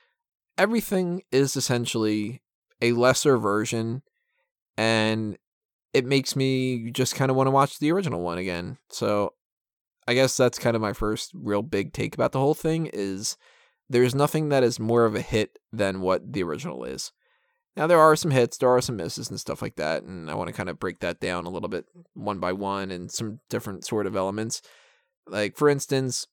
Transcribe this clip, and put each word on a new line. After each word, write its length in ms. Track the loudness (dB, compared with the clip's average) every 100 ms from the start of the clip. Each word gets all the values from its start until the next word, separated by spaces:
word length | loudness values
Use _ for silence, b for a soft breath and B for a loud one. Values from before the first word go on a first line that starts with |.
| b b _ _ _ 0
Everything 680 | 2 2 0 -2 0 -4 0
is 240 | 2 2 0
essentially 880 | 0 0 0 0 0 0 -4 -10 _ _ _ _
a 120 | 2
lesser 460 | 4 4 4 4 4
version, 680 | 4 0 0 -2 -4 -6 _ _ _ _ _ _ _ -2
and 600 | 0 2 2 0 -4 -8 _ _ _ _ _
it 120 | -2 2
makes 300 | 0 0 0
me 560 | 0 2 0 -4 -6
just 240 | -4 -4 0
kinda 180 | 0
wanna 160 | 2 4
watch 300 | 4 2 0
the 120 | 0
original 300 | 0 -2 -4
one 160 | -4 -4
again. 400 | -4 -6 -8 -12 _
So 440 | -6 -2 0 -2 _ _ _ _ _ _ _ -2
I 60 |
guess 240 | 2 2 4
that's 220 | 2 2
kind 160 | 0 0
of 60 |
my 120 | -2
first 380 | -2 -2 -2 -6
real 300 | -10 -2 -2
big 280 | 0 -4 -4
take 220 | -4 -6
about 200 | -2 -2
the 60 | 2
whole 140 | 0
thing, 340 | 0 -2 -2 -4
is 480 | -4 -6 -4 -8 -10 b b b b _
there's 240 | 4 4
nothing 360 | 4 0 0 0
that 140 | 4
is 160 | 2 2
more 260 | 0 4 4
of 100 | 2
a 60 |
hit 360 | -2 -2 -2 _ _
than 300 | -2 -2 0
what 320 | 0 0 -2
the 100 | -4
original 400 | -4 -4 -8 -10
is. 300 | -10 -10 -10 _ _ _ _ _ _ -4
Now, 120 | 4
there 120 | 8
are 160 | 8 8
some 160 | 4
hits, 260 | 4 4 2
there 120 | 4
are 120 | 4
some 160 | 2 -4
misses 320 | -6 -8 -10
and 80 | -10
stuff 240 | -8 -8
like 140 | -8 -4
that, 260 | -4 -4
and 260 | -6 -14 -8
I 60 | -6
wanna 180 | -6
kinda 220 | -8 -8 -6
break 240 | -6 -6
that 200 | -8 -4
down 260 | -4 -4 -6
a 60 |
little 180 | -8 -6
bit 160 | -8 -8 -20 _
one 260 | -12 -8 -4
by 120 | -4
one 400 | -4 -4 -4 -4
and 180 | -8 -8
some 300 | -8 -8 -10 _
different 360 | -8 -8 -12 -6
sort 200 | -2 -2
of 100 | -2
elements. 460 | -2 -2 -6 -8 b b b b b b -10
Like, 280 | -4 -4 2
for 100 | 2
instance 580 | 2 0 -2 -2 -4 -10